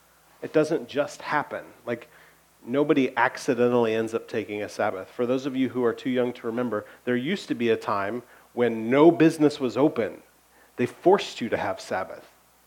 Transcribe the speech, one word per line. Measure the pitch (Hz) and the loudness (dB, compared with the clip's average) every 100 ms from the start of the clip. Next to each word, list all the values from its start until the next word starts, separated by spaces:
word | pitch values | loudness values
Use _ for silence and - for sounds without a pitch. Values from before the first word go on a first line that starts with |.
| _ _ _ _ | _ _ _ _
It | 135 | -2
doesn't | 156 151 160 120 | 0 2 -2 -4
just | 135 143 - | -4 -6 -8
happen. | - 147 - 101 76 - 117 | -4 -4 -4 -8 -12 -14 -8
Like, | 120 - - - _ _ _ 113 | -8 -10 -20 -20 _ _ _ -4
nobody | 131 151 143 127 - | 0 2 2 2 2
accidentally | 123 - - 120 123 123 113 | 0 0 -2 2 2 4 2
ends | 110 113 | 0 -2
up | 113 - | -4 -6
taking | 117 101 104 | -8 -6 -6
a | 98 | -6
Sabbath. | - 107 95 92 | -4 -4 -4 -8
For | - | -4
those | 120 131 139 | -2 -2 -2
of | 131 | -2
you | 127 | -2
who | 123 | 0
are | 120 | -2
too | 113 135 | -2 -2
young | 127 123 | 0 -2
to | 120 120 | -4 -6
remember, | 117 123 104 104 - - | -4 -4 -4 -6 -8 -4
there | 123 | -2
used | 135 196 - | -2 -4 -4
to | |
be | 123 117 | -2 0
a | 110 | 0
time | - 104 98 120 - - _ | 0 -2 -2 -6 -10 -20 _
when | 120 120 113 110 | -2 0 0 2
no | 135 160 | 6 8
business | 165 160 156 151 - | 8 4 4 2 2
was | 131 110 | -2 2
open. | 151 131 98 - - _ _ _ _ - | 2 0 -4 -6 -20 _ _ _ _ -6
They | |
forced | 123 - 175 190 - - | -6 0 4 4 2 -8
you | 117 | -6
to | - | -4
have | 101 95 | -4 -8
Sabbath. | - 95 95 - - _ _ _ | -6 -6 -8 -12 -20 _ _ _